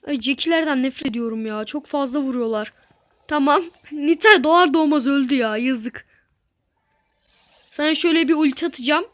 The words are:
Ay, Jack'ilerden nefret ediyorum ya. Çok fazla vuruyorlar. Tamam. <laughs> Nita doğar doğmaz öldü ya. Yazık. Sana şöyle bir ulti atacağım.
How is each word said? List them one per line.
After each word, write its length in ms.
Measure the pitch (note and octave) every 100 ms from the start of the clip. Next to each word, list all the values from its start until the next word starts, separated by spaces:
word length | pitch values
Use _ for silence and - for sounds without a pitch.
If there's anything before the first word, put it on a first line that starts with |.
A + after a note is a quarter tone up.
| -
Ay, 140 | C#4+
Jack'ilerden 600 | A3 C4+ E4 E4 D#4+ C4+
nefret 240 | C4 C4 C4+
ediyorum 400 | A3+ A#3 A3 A3
ya. 180 | G#3+
Çok 220 | G#3+ D4 C#4+
fazla 340 | D4 C#4 C4+
vuruyorlar. 520 | C4+ B3 A3+ G#3+ G#3+ _ _ _ _ _ -
Tamam. 340 | D4+ C#4 E4+ E4+ _
<laughs> 160 | -
Nita 520 | D4 C#4+ E4 G#4+ G4+
doğar 300 | C#4 E4+ F4+
doğmaz 320 | D4 D#4 D4+ B3
öldü 280 | C#4 C4
ya. 220 | C4+ A3+ G#3+
Yazık. 500 | B3 C4 A3+ - - _ _ _ _ _ _ _ _ _ _ _ _ _ _ _ _
Sana 240 | - D4+
şöyle 340 | D#4 F4 E4 D4
bir 60 |
ulti 320 | D#4 D#4 C4 E4
atacağım. 380 | - B3 D4+ G#4+